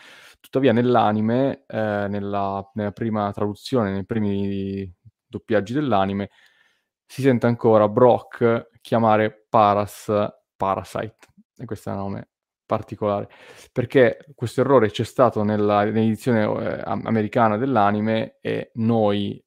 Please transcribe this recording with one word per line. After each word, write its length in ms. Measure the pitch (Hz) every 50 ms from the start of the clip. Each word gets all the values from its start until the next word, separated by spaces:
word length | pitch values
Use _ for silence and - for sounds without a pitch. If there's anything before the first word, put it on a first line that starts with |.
| - - - - - - - _
Tuttavia 320 | _ - - 139 135 127 110
nell'anime, 920 | 117 120 123 123 113 110 107 104 107 107 110 117 127 139 139 - - _
eh, 400 | - - 113 110 107 104 101 101 98
nella, 600 | 101 104 101 101 101 101 98 98 98 98 98 - -
nella 180 | 110 104 101 98
prima 400 | - 120 113 107 107 104 101 104
traduzione, 580 | - 104 104 101 - - - 135 123 110 98
nei 160 | 98 98 95
primi 840 | - 117 110 104 101 101 98 101 98 98 98 98 98 98 98 98 92 87 _ _ _ _ _ _
doppiaggi 460 | _ - 104 - - 110 104 101 101 120
dell'anime, 580 | 151 151 131 110 98 95 98 98 98 101 - _ _ _ _ _ _ _ _ _ _ _ _ _ _ _
si 180 | _ - - 131
sente 240 | 139 123 117 120
ancora 420 | 120 120 117 - 117 110 107 107 104
Brock 800 | 104 123 127 123 113 110 - - - - 123 117 117 117 120 - _ _
chiamare 640 | - - 123 113 113 110 107 107 110 107 - _ _ _
Paras 640 | - 113 104 104 101 101 104 98 - - - - 107 101 104 - - _ _ _ _
Parasite, 680 | - 98 98 95 98 98 - - - 107 107 - _ _ - _ _ _ _ _ -
e 60 | 123
questo 260 | 110 107 104 - 113
è 20 | 104
un 60 | 98
nome 300 | 98 98 98 110 117 - _ _ _ _ _ _ _
particolare, 640 | - 110 107 104 - 107 - 107 104 101 101 107 - _ - - - - - - - -
perché 540 | 131 120 - - 139 123 110 - - - - -
questo 240 | - - 113 - -
errore 300 | 123 127 139 127 110 104
c'è 140 | - - 117
stato 380 | - - - 131 113 - 110 104
nella, 400 | 104 107 104 104 104 104 104 104
nell'edizione, 640 | 110 107 113 110 113 110 104 - 131 120 110 107
eh, 380 | 107 110 107 110 - - - -
am-, 220 | - 107 101 -
americana 500 | - 113 110 107 104 - 123 113 110 104
dell'anime, 800 | 104 127 139 131 110 101 101 104 107 107 110 110 113 113 113 - _
e 300 | - 113 110 110 113 - -
noi, 680 | 120 113 113 117 113 107 104 101 104 101 104 107 - _